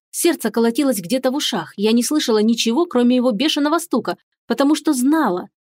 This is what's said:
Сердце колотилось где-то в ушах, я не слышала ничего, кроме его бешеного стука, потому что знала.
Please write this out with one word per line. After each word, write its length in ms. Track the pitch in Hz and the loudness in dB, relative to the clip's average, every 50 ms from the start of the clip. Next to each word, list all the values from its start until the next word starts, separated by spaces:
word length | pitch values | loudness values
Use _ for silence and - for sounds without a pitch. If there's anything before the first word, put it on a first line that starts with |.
| _ _ | _ _
Сердце 400 | - - - 349 311 - - 214 | -6 -2 0 0 0 0 -4 -4
колотилось 500 | - 233 226 233 233 294 285 269 240 196 | 0 0 0 0 0 0 0 0 -2 -2
где-то 300 | 170 170 247 262 262 262 | -2 -4 -2 -2 0 -2
в 60 | 254 | -2
ушах, 360 | 294 - - 240 185 156 - - | -2 -4 -4 -4 -6 -6 -8 -4
я 160 | 196 196 220 | -2 0 2
не 100 | 233 240 233 | 2 2 2
слышала 340 | - 302 302 - 262 220 214 | 0 -2 -2 0 2 2 2
ничего, 460 | 214 226 233 226 - 226 233 311 349 | 2 2 2 0 0 0 0 0 0
кроме 320 | 349 - 247 247 240 254 | 0 2 2 2 4 2
его 140 | 254 233 262 | 2 2 0
бешеного 480 | 214 190 277 311 - 294 285 294 320 339 | 0 0 0 -2 0 0 0 0 0 -2
стука, 380 | - - 294 233 - 175 175 - _ _ _ _ _ | -2 -2 -4 -4 -2 -4 -8 -8 _ _ _ _ _
потому 280 | - 233 - 269 285 311 | -4 -2 0 2 2 0
что 180 | 302 - 320 | 0 0 0
знала. 560 | 294 247 247 277 311 320 285 208 175 180 202 - _ _ _ _ | 0 0 2 2 2 2 2 0 -2 -4 -6 -10 _ _ _ _